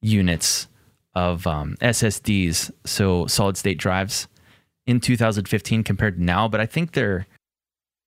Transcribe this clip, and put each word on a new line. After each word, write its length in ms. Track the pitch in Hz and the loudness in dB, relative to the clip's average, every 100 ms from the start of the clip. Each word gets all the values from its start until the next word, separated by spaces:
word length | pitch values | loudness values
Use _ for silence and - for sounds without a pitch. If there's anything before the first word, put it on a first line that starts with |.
units 680 | 110 107 90 82 - - - _ _ _ _ | 2 4 4 2 0 -2 -6 _ _ _ _
of, 320 | 90 90 87 90 | -2 -2 0 -2
um, 320 | 76 73 - | -4 -4 -2
S 220 | 120 117 | 0 2
S 180 | 113 - | 0 0
Ds, 520 | - 98 87 82 - - - | 0 2 2 0 -4 -10 -6
so 420 | - 98 90 - | 0 2 2 0
solid 280 | - 98 92 | 0 0 0
state 220 | 101 78 | -2 -2
drives, 500 | 95 92 98 - - _ _ _ _ _ - | 0 -2 -2 -6 -8 _ _ _ _ _ 0
in 120 | 120 | 0
two 160 | - 120 | 2 2
thousand 320 | 113 104 95 | 2 0 -2
fifteen 360 | 107 - 113 | -4 0 -2
compared 340 | 107 98 107 87 | 0 0 0 0
to 60 | |
now. 240 | 87 87 113 | 0 2 2
But 120 | 104 | 0
I 60 | 110 | -2
think 280 | 160 165 | -4 -4
they're, 340 | - 110 90 95 _ _ _ _ _ _ _ | -2 -2 -2 -6 _ _ _ _ _ _ _